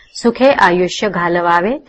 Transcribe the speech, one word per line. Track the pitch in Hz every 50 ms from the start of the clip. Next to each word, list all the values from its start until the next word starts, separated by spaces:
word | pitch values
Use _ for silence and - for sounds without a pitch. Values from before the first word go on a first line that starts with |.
| - _ -
सुखे | - - 233 233 - 254 277
आयुष्य | 269 - 196 175 175 180 180 175 - - 214 202
घालवावे | 175 175 175 170 175 175 175 175 170 175 180 220 277 - -